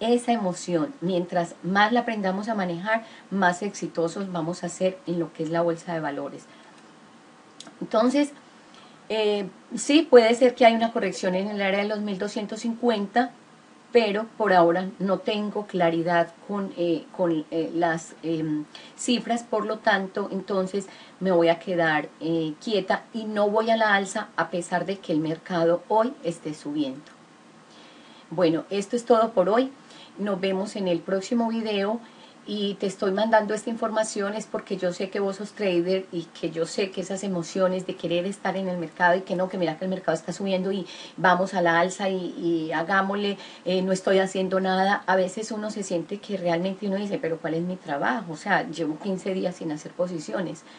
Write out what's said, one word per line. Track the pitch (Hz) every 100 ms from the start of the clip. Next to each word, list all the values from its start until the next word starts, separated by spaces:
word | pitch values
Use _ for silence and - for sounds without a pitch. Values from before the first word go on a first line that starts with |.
esa | 220 240 240
emoción. | 233 190 175 - 170 147 -
Mientras | 175 180 175 180 170 -
más | 175 202 214
la | 240
aprendamos | 240 214 190 190 208
a | 220
manejar, | 180 170 202 226 - - -
más | 196 180 175
exitosos | 202 - 160 - 165 202 196
vamos | 175 160 175 175
a |
ser | - 185 185 -
en | 175
lo | 160
que | -
es | 160
la | 165
bolsa | 170 165 185
de | 165
valores. | 151 143 139 - - - - - - - - - - - - - - -
Entonces, | 175 220 240 277 285 - - - - - - - -
eh, | 214 208 208 190 - - 233
sí, | - 294
puede | 320 247 226 233
ser | 254 247
que | 233
haya | 226
una | 226
corrección | 233 196 180 190 185
en | 202
el | 208
área | 196 196
de | 208
los | 214
mil | 208 185
doscientos | 208 233 208 220
cincuenta, | 233 226 240 214 196 240 254 - - - - - - 240
pero | 214 202 220 -
por | 208
ahora | 185 170 175 190 -
no | 190 180
tengo | 233 214 208 208 208
claridad | 185 165 165 165 170 165 - -
con, | 202 196 -
eh, | 170 160 - -
con, | 180 160 151
eh, | 165 160
las, | 165 170 165 - -
em, | 156 160 160 151 151 - - -
cifras, | - 240 - 233
por | - 180 214
lo | 220
tanto, | - 196 190 - 196
entonces | 190 185 190 185 202 190 - - -
me | 185
voy | 175 165
a | 170
quedar, | - 170 165 151 147 -
eh, | 160 165 156 151
quieta | - 202 185 202 -
y | 226
no | 214 214 208
voy | 220 226
a | 226
la | 220 196
alza | 190 220 208 -
a | 165
pesar | 180 175 175 170
de | 196
que | -
el | 156
mercado | 156 160 - 180 165 175 -
hoy | 214 233 - -
esté | 165 160
subiendo. | 151 147 151 135 135 - - - - - - - - - - - - -
Bueno, | 165 170 160 -
esto | 196 196 233
es | -
todo | 226 226
por | 214 180
hoy. | 226 262 - - - - -
Nos | 208 185
vemos | 190 190 208 214
en | 185
el | 170
próximo | 170 190 190 240 226
video | 226 220 202 202 233 - - - - -
y | 208 202 196
te | 202
estoy | - 202
mandando | 190 220 220 208 214
esta | 240
información | 226 220 220 220 214 202 214
es | 220
porque | 220 - 185
yo | 180
sé | 175 190
que | 208
vos | 196 196
sos | 208
trader | - 208 175 175 190 185
y | 175 165
que | - 165
yo | 160 165
sé | - 196
que | 190
esas | 175 190
emociones | 202 180 165 190 185 185 180
de | 185
querer | 175 175 185
estar | 196 196 190
en | 190
el | 180
mercado | 156 - 180 185
y |
que | 190 180
no, | 185
que | 190
mira | 165 156
que | 190
el |
mercado | 185 - 160
está | -
subiendo | 175 196 185 190
y | 196 175 - - -
vamos | 180 180 190 196
a |
la | 170 165
alza | 180 - 196
y, | 190 170 -
y | 170 165 160
hagámosle, | 160 165 196 190 202 208 196 - - 180
eh, | 185
no | 190
estoy | 185 - 190
haciendo | 190 190 190 190
nada. | 190 185 196 196 -
A | 190
veces | 185 220 214
uno | 214 214
se | 214
siente | 196 175 160 202
que | - 196
realmente | 175 170 190 190 208
uno | 190
dice, | 202 190
"Pero | 165 160
¿cuál | 160 165
es |
mi | 175 180
trabajo? | - 143 196 247 175
O | 151
sea, | 208 170 -
llevo | 156 151 156
quince | 202 185 202
días | 190 185 175
sin | 165
hacer | 151 160
posiciones". | - 180 170 151 214 165 - -